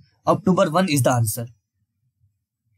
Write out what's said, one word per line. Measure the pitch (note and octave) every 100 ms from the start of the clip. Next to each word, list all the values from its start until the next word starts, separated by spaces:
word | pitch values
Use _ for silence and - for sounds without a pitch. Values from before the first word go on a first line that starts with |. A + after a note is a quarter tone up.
| - _ D3+
October | E3+ - F#3 F#3
one | D#3+ F#3+
is | D3
the | B2+
answer। | B2+ A2 - A#2 _ _ _ _ _ _ _ _ _ _ _ _